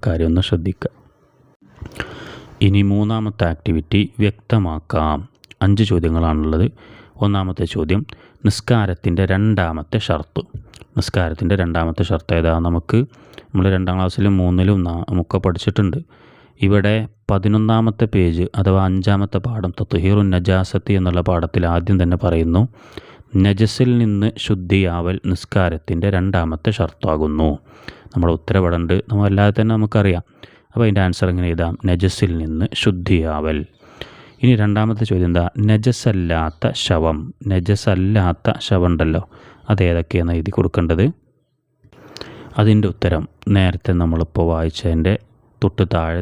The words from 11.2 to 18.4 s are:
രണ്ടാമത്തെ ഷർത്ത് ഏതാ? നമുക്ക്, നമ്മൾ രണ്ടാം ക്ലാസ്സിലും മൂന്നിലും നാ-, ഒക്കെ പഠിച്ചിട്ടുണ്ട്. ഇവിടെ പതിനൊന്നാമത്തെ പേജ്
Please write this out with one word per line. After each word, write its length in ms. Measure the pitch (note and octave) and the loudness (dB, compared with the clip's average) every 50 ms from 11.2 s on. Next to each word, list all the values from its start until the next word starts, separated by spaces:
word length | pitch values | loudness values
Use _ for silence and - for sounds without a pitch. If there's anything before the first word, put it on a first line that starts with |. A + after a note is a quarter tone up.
| F2+ D#2+ D#2+ - - F2 G2+ F#2+ | -2 -2 -4 -4 0 0 0 0
രണ്ടാമത്തെ 420 | F2+ E2 E2 E2+ E2 E2 E2 - F2+ - | 0 -2 -2 -2 -2 -2 -2 -2 -2 -2
ഷർത്ത് 240 | E2+ D#2+ - - - E2+ | -2 -4 -2 -2 0 0
ഏതാ? 140 | E2 E2 E2 E2 E2 | 2 2 2 0 0
നമുക്ക്, 300 | E2+ E2+ E2 - - - A2+ C#3 - - - - - - - - _ | 0 -2 -2 -2 0 0 0 0 -2 -8 -16 -20 -20 -20 -20 -14 _
നമ്മൾ 160 | - G2 F#2 G2 F#2+ | -2 0 2 2 0
രണ്ടാം 220 | F#2 F#2 F2+ F2+ F#2 | 0 0 -2 -2 0
ക്ലാസ്സിലും 340 | F#2 F#2 - - G2+ G2+ G2 F#2+ | -2 -2 0 0 0 2 2 2
മൂന്നിലും 380 | F2+ F2+ F2+ F#2 F#2 G2 G#2 F#2+ F2 | 2 2 2 2 2 2 2 2 0
നാ-, 180 | F2 E2+ E2+ - - - F2+ F2 | -2 -4 -6 -6 -4 -4 -4 -2
ഒക്കെ 140 | - - F#2+ - | -2 -2 -2 0
പഠിച്ചിട്ടുണ്ട്. 540 | F#2+ E2+ - - - G2 - G2+ F#2 - - E3+ - _ _ - - - _ _ _ _ - - | -2 -2 0 -2 -2 0 0 0 0 -2 -4 -8 -12 _ _ -20 -20 -20 _ _ _ _ -2 2
ഇവിടെ 300 | G2 G2+ G#2 F#2+ G#2 G#2+ A2 A2 - - _ _ - | 2 4 4 2 2 0 -2 -4 -6 -12 _ _ -2
പതിനൊന്നാമത്തെ 760 | G2+ G2 F#2+ G#2 G#2 A2 A2 A2 A2+ A2+ A2+ A2+ G#2 - A#2 G#2+ - | -2 0 2 2 2 2 2 2 2 2 2 0 0 0 -2 0 2
പേജ് 320 | G2+ F2+ E2+ D#2+ E2+ | 2 2 2 2 0